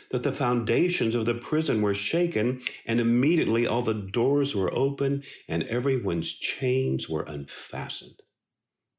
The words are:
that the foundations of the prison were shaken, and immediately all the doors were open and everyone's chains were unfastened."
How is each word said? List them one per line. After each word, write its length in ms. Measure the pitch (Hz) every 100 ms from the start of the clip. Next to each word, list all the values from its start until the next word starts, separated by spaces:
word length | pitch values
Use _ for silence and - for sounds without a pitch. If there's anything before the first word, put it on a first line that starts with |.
| -
that 100 | 127
the 100 | 127
foundations 840 | - 127 123 110 120 175 175 117 117
of 100 | 113
the 80 | 117
prison 480 | - 156 156 113
were 100 | 104
shaken, 680 | 101 - 165 175 110 117 127 - - -
and 140 | 117
immediately 640 | 117 120 135 170 120 110 117
all 160 | 117
the 120 | 120 110
doors 600 | 95 120 123 143 139 101
were 180 | 95
open 520 | - 135 139 139 139 139 - -
and 160 | 82 -
everyone's 680 | 117 131 135 101 85 -
chains 760 | - - - 131 127 131 135 -
were 160 | - -
unfastened." 960 | - 69 - - 67 69 - - - - _ _ _ _ _ _